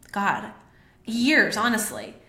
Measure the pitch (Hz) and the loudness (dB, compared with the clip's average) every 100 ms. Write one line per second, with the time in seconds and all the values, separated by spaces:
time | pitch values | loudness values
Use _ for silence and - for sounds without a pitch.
0 | - - 202 139 214 - - _ _ _ | -10 -4 -2 -2 -4 -16 -20 _ _ _
1 | - 226 240 302 214 - 233 240 214 107 | -8 0 4 4 4 2 0 0 -2 -8
2 | - - | -12 -16